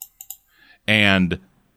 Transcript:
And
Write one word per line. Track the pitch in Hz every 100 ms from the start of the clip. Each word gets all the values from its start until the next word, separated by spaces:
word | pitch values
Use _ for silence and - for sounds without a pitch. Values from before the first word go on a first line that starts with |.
| - _ - - _ _ _ _ -
And | 107 104 95 90 90 _ _ _